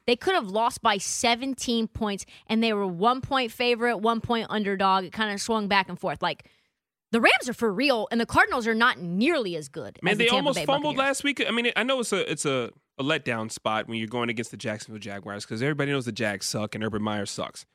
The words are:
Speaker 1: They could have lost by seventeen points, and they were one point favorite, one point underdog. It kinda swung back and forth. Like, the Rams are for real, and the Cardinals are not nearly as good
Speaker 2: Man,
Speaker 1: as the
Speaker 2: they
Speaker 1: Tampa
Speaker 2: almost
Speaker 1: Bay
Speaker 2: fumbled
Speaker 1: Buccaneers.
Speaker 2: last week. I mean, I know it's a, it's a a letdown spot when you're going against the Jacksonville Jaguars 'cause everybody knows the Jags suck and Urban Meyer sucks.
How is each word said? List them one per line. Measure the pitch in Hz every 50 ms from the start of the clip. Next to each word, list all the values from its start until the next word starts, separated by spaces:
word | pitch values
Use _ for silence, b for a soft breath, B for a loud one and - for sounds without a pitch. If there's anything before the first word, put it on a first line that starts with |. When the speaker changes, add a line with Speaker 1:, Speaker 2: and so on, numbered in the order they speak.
| -
Speaker 1:
They | 240 247
could | - - 370 381
have | 330 226
lost | 185 196 220 233 226 - -
by | - 226 208 -
seventeen | - - - - 247 233 233 233 269 269 247 - - 247 233 226 220 -
points, | - - 220 208 202 190 - B B B B
and | B 220 226
they | 226 226 208
were | 202 202
one | 185 175 165 208 240 254 262
point | 247 - 277 262 247 226
favorite, | - - 247 240 240 220 240 240 226
one | 180 214 226 233 220
point | - - 233 226 208 -
underdog. | 202 214 202 202 196 190 196 190 190 190 185
It | -
kinda | - 214 220 208 202 202
swung | - - 226 214 202
back | 190 202 196 190 -
and | 180 -
forth. | - 165 147 -
Like, | - 160 147 - b b b b b b b _ _ _ _ _ _ -
the | 214 240
Rams | 226 381 740 719 - 247
are | -
for | - 233 214
real, | 180 214 285 285 247 220 196 -
and | 240 233
the | 226
Cardinals | - - 330 415 427 330 254 214
are | 226 220
not | 220 233 254 - 131
nearly | 180 170 175 196 240 330 339 277 214 180 170
as | 156 151 135
good | - 160 107 101 - -
Speaker 2:
Man, | - 190
Speaker 1:
as | 214 208
the | 233
Speaker 2:
they | 233
Speaker 1:
Tampa | 247
Speaker 2:
almost | 277 285 285 240
Speaker 1:
Bay | 180 147
Speaker 2:
fumbled | 285 269 294 302 302 254
Speaker 1:
Buccaneers. | 262 269 277
Speaker 2:
last | 269 - -
week. | 285 262 - 226
I | -
mean, | 226 233 240 233 -
I | 196
know | 233 262 269 254
it's | 226 -
a, | 202 180 - -
it's | 160 - -
a | 143 135 127 117 - - _ _ _ _ -
a | 131
letdown | 147 160 143 - 131 117 113 110 110
spot | - - - 110 107 110 - 113
when | 113 113
you're | 110 107
going | 123 120 117 120
against | 113 120 113 -
the | 117
Jacksonville | 101 - 110 107 104 - - 110 107
Jaguars | 104 107 101 101 92 107 101 104 -
'cause | - 113 110
everybody | 131 151 151 139 139 143
knows | 143 135 117
the | 120
Jags | 104 113 110 104 98 98 -
suck | - - 107 107 - -
and | 107 110
Urban | 107 110 104
Meyer | 107 107 104 104 98
sucks. | - - - - - - - - _